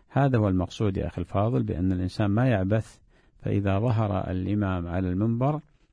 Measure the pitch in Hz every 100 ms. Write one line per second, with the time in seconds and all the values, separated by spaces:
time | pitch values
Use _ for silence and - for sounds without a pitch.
0 | _ 131 139 123 104 92 85 - 107 95
1 | 78 - 87 98 110 127 107 85 92 90
2 | 90 - 104 104 127 104 92 110 - -
3 | _ _ _ - 107 101 98 98 120 110
4 | 107 98 - 90 95 104 98 92 85 87
5 | 92 90 113 117 135 151 - _ _